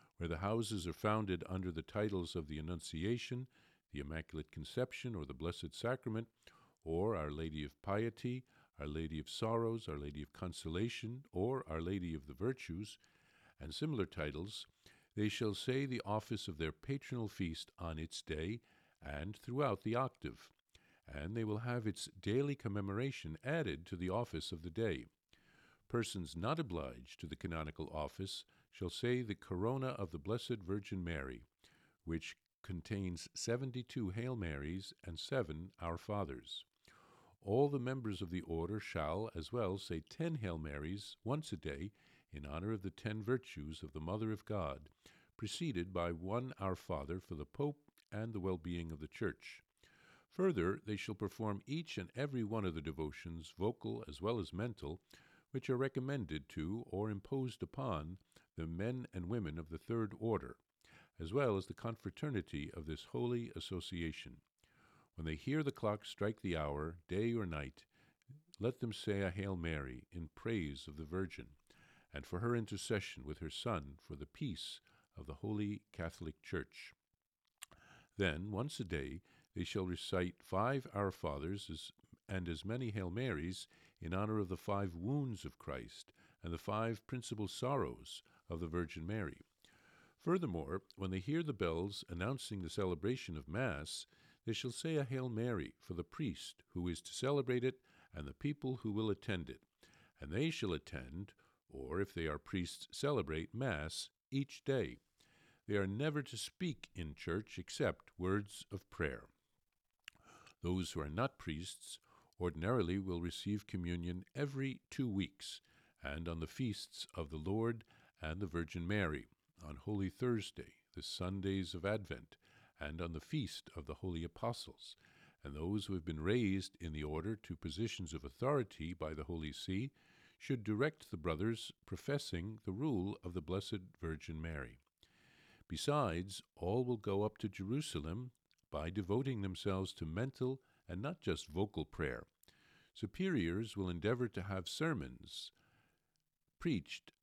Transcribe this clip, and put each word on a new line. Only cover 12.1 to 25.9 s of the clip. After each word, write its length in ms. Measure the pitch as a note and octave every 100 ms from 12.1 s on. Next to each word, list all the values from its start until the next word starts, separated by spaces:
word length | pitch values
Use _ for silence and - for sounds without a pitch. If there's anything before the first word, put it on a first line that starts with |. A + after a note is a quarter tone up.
of 140 | D#2+ C#2+
the 40 |
Virtues, 640 | C2 A2 B2+ - E2+ A2 - _ _ _ _ - _
and 140 | D#2
similar 320 | - D#3 B2+ F2
titles, 600 | - D2+ C#2+ G2 - - _ - - _ -
they 120 | G#2+
shall 260 | - A2
say 300 | G2 - B2+
the 160 | C#3 B2 -
office 400 | G#2+ - G#2+ -
of 120 | D#2
their 120 | D#2+
patronal 580 | - - C#3 - B2 G#2+
feast 440 | - F2+ D#2+ - -
on 180 | E2+ D#2
its 240 | E2 -
day 380 | - D#2 E2+ A#2 - - _ _
and 320 | - D2 F2+ G2+
throughout 460 | - B2+ C#3+ G2
the 140 | A2 A#2
octave, 560 | C3 - - - - _ _ - - _ -
and 240 | C#2+ D#2+ A2+
they 60 |
will 160 | G#2+ G#2+
have 300 | A#2+ A#2+ G#2+
its 200 | G2+ - F#2
daily 320 | G2+ A#2+ C#3+
commemoration 800 | C#3 A2+ G2+ G2 G2+ C3+ - D#2 D#2+
added 400 | B2+ E3 A#2+ D2 F2
to 100 | F2+
the 140 | F2+
office 420 | G#2 A#2+ D#2+ -
of 100 | E2
the 80 | E2+
day. 360 | D#2+ A2+ C#2+ - _ _ - _ - - _
Persons 480 | _